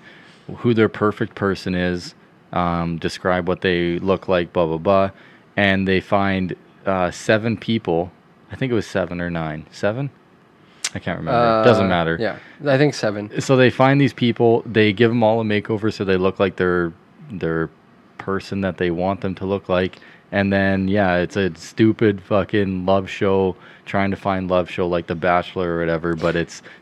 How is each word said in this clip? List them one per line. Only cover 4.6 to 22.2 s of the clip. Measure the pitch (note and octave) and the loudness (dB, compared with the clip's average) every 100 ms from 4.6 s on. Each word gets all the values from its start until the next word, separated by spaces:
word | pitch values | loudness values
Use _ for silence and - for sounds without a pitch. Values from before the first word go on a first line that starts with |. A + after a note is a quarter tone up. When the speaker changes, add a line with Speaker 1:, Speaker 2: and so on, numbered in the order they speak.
| E2 | 0
Speaker 1:
blah, | D#2+ | 0
blah. | F2+ G2 G2 - - - _ - | 2 2 2 -4 -20 -20 _ -2
And | G2+ G2 F#2+ | 0 2 2
they | F#2 | 0
find, | - G2+ G2 F#2+ F#2 - - _ - | 0 0 0 -2 -4 -8 -14 _ -4
uh, | F#2+ F2 | -2 -2
seven | - - A2 A2+ G#2+ | -4 0 0 0 -4
people. | - A2+ F#2 E2 F2+ - _ _ - | -2 -2 0 -2 -2 -8 _ _ -16
I | - | -6
think | C3+ | -2
it | A#2 | -2
was | - | -2
seven | G2 F2 F2 | -2 -4 -4
or | F2 | -4
nine. | E2+ D#2+ D#2 D#2+ | -4 -6 -8 -12
Seven? | - G2+ A#2 C#3+ - _ _ _ _ _ - - | -6 -4 -2 -6 -10 _ _ _ _ _ -14 -10
I | - | -8
can't | - - | -8 -6
remember. | - A#2+ A#2 A2 A#2 | -2 2 2 4 6
Doesn't | A2 F#2+ | 6 4
Speaker 2:
Uh, | |
Speaker 1:
matter. | F2 E2 E2 | 2 0 -2
Speaker 2:
yeah, | G#2+ - - - C#3+ | -4 -6 -14 -8 0
I | C3+ | 2
think | D3 | 2
seven. | - A2 G#2 G#2 - | 2 -4 -4 -8 -6
Speaker 1:
So | - C3 | 2 6
they | B2+ | 6
find | - C3 C#3 | 6 4 4
these | C3+ | 2
people. | - A#2+ A2 A#2 A#2 - | 2 0 2 4 2 0
They | A2 G#2+ | 2 2
give | G2+ A#2 | 4 2
'em | A#2+ | 4
all | A2 A2+ | 2 2
a | |
makeover | G#2+ G#2 G2 A2 G#2+ | 0 -2 -2 -2 -2
so | - G2 | -2 0
they | F#2 | 2
look | F#2+ - | 2 0
like | G2 - | -2 0
their, | F2+ F2+ E2+ E2 _ - D3 | 0 2 -2 -6 _ -20 -16
their | G2 E2 D#2+ E2 - _ _ _ - | -8 -4 -2 -4 -8 _ _ _ -14
person | - F#2+ - G2 | -6 -6 -4 -4
that | F#2+ E2 | -4 -2
they | F2+ | -2
want | E2+ F#2 G2 | -2 -2 -4
them | G2 F2+ | -6 -6
to | F#2+ | -4
look | G2 - | -4 0
like. | F2+ F#2+ - - - - | 0 0 -4 -20 -20 -6
And | G2+ G2 | -2 2
then, | G2 G2 F#2+ F#2+ | 2 2 0 0
yeah, | G#2 F#2+ F2 | 0 2 2
it's | E2+ G#2 | 0 -2
a | F#2+ E2 | -4 -4
stupid | - - A2 G#2+ A2 G2 | -10 2 2 4 2 0